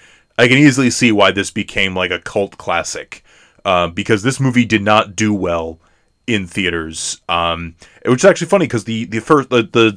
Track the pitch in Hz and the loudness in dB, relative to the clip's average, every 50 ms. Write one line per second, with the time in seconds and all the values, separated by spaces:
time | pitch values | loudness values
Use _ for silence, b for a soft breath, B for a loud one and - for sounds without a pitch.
0 | b b b b b b b - 123 120 123 135 151 143 123 135 131 120 117 - | b b b b b b b 0 2 4 4 6 6 6 6 4 2 0 0 2
1 | 127 117 107 101 98 98 92 101 95 - - 113 98 - - 107 98 95 92 92 | 2 2 4 4 4 2 2 0 -4 -4 -6 -8 -8 -6 -4 -4 -2 -2 -2 -2
2 | 92 87 87 85 - - - 107 101 98 - - - - 87 85 80 - - 76 | -2 -2 -4 -6 -8 -6 -6 -4 -4 -4 -8 -10 -6 -4 -4 -4 -4 -6 -8 -12
3 | 71 - - - b b b b b b b b - 98 92 87 87 85 85 98 | -14 -16 -20 -20 b b b b b b b b -4 0 0 0 0 -2 -4 -6
4 | 98 - 113 98 98 135 131 - 135 131 120 123 117 101 - - 98 107 107 110 | -2 0 0 0 0 -2 -2 0 -2 0 2 0 0 2 0 0 2 2 2 2
5 | 110 104 92 - 110 107 104 95 92 87 85 82 82 82 82 - _ _ _ _ | 2 0 -4 -4 -2 -2 -2 -2 -2 -2 -4 -4 -4 -8 -10 -14 _ _ _ _
6 | _ _ _ _ _ - 113 104 95 87 - 104 95 87 85 85 80 80 80 - | _ _ _ _ _ -4 -4 -4 -4 -6 -6 -4 -2 -2 -2 -4 -6 -8 -10 -10
7 | - - - - _ - 85 85 85 85 82 85 85 82 85 b b b b b | -10 -10 -10 -10 _ -4 -2 0 0 0 -2 -4 -6 -10 -14 b b b b b
8 | - - 123 127 - 196 160 - 170 160 202 196 160 117 - 113 - 113 113 110 | -2 0 0 4 4 4 4 2 0 0 0 0 0 0 -2 -4 -6 -6 -6 -6
9 | 117 - 104 113 - - 160 147 127 - 127 120 117 - - 120 113 110 101 | -6 -6 -6 -6 0 2 2 2 2 2 0 0 0 2 2 2 4 4 2